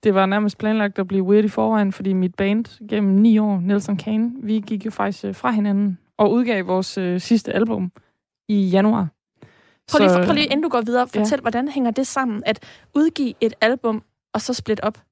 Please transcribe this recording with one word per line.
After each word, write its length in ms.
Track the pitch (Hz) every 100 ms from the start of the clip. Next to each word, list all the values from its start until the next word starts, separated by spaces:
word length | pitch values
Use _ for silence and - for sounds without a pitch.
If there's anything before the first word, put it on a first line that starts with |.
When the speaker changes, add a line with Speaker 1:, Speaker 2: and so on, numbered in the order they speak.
Speaker 1:
det 120 | 220
var 120 | 190 190
nærmest 320 | 202 208 -
planlagt 400 | 214 220 208 196
at 100 | 185
blive 140 | 190
weird 220 | 185 208
i 40 | 214
forvejen, 440 | 214 220 220 202
fordi 200 | 190 196
mit 220 | 185 180
band 540 | - 196 208 233 - 208
gennem 240 | 214 202
ni 260 | 190 226 214
år, 220 | 214 196
Nelson 340 | 180 202 202 196
Kane, 340 | - 220 233 254
vi 180 | 220 220 208
gik 200 | 214 220
jo 40 |
faktisk, 340 | - 202 196
øh, 100 | 202
fra 160 | 190 -
hinanden 480 | 214 208 196 202 180 _ -
og 140 | 208
udgav 340 | 233 240 214 180
vores, 320 | 185 190 -
øh, 220 | 185 180
sidste 320 | - 233 -
album 400 | - 226 220 180 - _ _ _ _ _
i 180 | 208 190
januar. 400 | 185 208 220 175 _ _ _ - _ _ _ -
Speaker 2:
Prøv 60 | -
lige, 120 | 196
Speaker 1:
Så 120 | 180
Speaker 2:
prøv 100 | 180
lige, 120 | 285 294
inden 160 | 277
du 60 | 311
går 120 | 254
videre, 260 | 226 247 247
Speaker 1:
Ja. 60 | 208
Speaker 2:
fortæl, 200 | 208 277
hvordan 280 | 240 233 277
hænger 220 | 285 240
det 160 | 226 262
sammen, 360 | - 262 208 -
at 120 | 214 - - _
udgive 400 | - 320 320 262 -
et 140 | 226 -
album 420 | 220 254 233 220 - _ _
og 60 | 220
så 140 | -
split 260 | 254 - 214
op? 180 | 214 - _